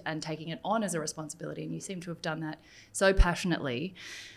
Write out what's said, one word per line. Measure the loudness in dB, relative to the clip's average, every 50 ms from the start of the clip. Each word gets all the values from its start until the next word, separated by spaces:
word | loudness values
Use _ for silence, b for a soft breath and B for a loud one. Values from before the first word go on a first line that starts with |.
| -4
and | -4 -4 -4 -4
taking | -4 -6 -6 -6 -6
it | -8 -4 -2
on | 0 2 2 2
as | 0 0
a | -2
responsibility. | -2 -4 -6 -6 -8 -10 -8 -8 -8 -8 -6 -6 -6
And | -6 -6
you | -6
seem | -6 -8 -8 -8
to | -6 -8
have | -8 -6 -4
done | -4 -4 -4
that | -4 -6 -6 -8 B B B B B B
so | B 6 6 8 8
passionately. | 8 8 6 6 2 2 2 2 2 0 0 -2 -2 -2 -4 -6 B B B B B B B B